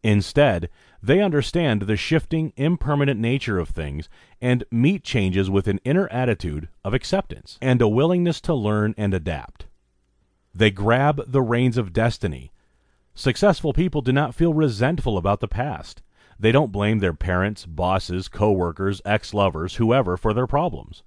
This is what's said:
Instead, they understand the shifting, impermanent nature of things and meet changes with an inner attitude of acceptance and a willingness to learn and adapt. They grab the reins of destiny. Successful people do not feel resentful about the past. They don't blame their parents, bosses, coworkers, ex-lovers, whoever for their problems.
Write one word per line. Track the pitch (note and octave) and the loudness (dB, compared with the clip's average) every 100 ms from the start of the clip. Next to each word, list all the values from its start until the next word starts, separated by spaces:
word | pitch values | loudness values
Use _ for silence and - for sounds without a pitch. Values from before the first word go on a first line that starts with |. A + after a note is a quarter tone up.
Instead, | A2 G#2 F#2+ - C#3+ F2+ E2 - _ _ | 4 2 2 2 2 2 -6 -12 _ _
they | G2 E3+ | 0 2
understand | G3+ D3 - E3+ D#3+ G#2+ | 4 0 0 -2 0 0
the | G2 G#2+ | 0 -2
shifting, | - D#3+ - D#3+ D#3 - | 0 -2 0 -4 -4 -2
impermanent | D3 F3 D3 C#3+ C#3 A#2 | -2 0 0 0 0 0
nature | A#2 C3 - G2 | -2 -2 -2 -2
of | D#2+ | -2
things | - D2+ C#2+ D#2 - _ _ | -4 -6 -8 -10 -16 _ _
and | B2 B2 A2+ | 0 0 0
meet | A#2 C3+ G3 | 2 2 2
changes | - B2 F#2+ F#2 F#2+ | -2 0 0 0 2
with | G2 F#2+ | 0 0
an | G2 | -2
inner | B2 E3 G3 | 0 0 0
attitude | B2 B2+ G#2 E2+ D2+ E2 - | -2 -2 -2 -4 -8 -10 -10
of | G2+ | -4
acceptance | A#2 - F#3+ - - - - | -4 0 -2 -2 -12 -16 -6
and | C3 B2+ | 0 4
a | A2+ | 4
willingness | A2 D#3+ F3+ F3 D#3+ | 4 2 2 0 -2
to | - | -2
learn | D3 G#2+ G#2+ G#2+ A2 | -2 0 0 0 0
and | G2+ F#2+ | -2 -2
adapt. | D#2+ D2+ - - - _ _ _ _ _ _ _ _ | -4 -8 -10 -18 -20 _ _ _ _ _ _ _ _
They | F2 G#2+ | 2 2
grab | F#2+ G2+ A#2+ C#3+ C#3+ B2 | 2 2 4 2 0 -2
the | C3+ | 0
reins | A#2+ A#2+ B2+ A#2 | 2 2 2 0
of | G2+ | -2
destiny. | E2+ A2+ - G2 C2+ B1 _ _ _ _ _ _ - | 0 0 0 -6 -6 -14 _ _ _ _ _ _ -4
Successful | C#3 - G3+ F3 D#3 | -2 2 2 2 0
people | C#3 F3+ D3+ | 0 0 0
do | B2+ | 0
not | C3 C#3+ - | 0 0 0
feel | E3 | 0
resentful | D3+ D#3 G#2 B2+ E3 - G2 | 2 0 0 -2 0 -2 0
about | E2+ G#2 | 0 -2
the | G#2+ | -2
past. | - C#3 F#2+ - - - _ _ - | -4 -4 -6 -12 -20 -20 _ _ 0
They | G#2+ | 4
don't | B2+ C#3+ | 4 2
blame | G2+ G#2 A2 | 0 0 2
their | F#2+ | 0
parents, | D#2 - F2+ G2 G#2 E2+ | -2 -2 0 0 -4 -12
bosses, | D#2+ F2+ F#2+ - F2+ F#2+ | -4 0 0 -2 -6 -6
coworkers, | - G#2 G2 F2 D#2+ G2 G2 F#2+ | 0 2 2 0 -2 -4 -4 -2
ex-lovers, | G#2+ - G#2 G2 D#2+ F2+ - | -4 -2 0 0 0 -6 0
whoever | A2+ B2+ G2 F2+ | 2 2 2 -2
for | A2+ G#2+ | 0 -2
their | B2+ | 0
problems. | C#3+ F3 D#2 - - | -2 -2 -6 -14 -20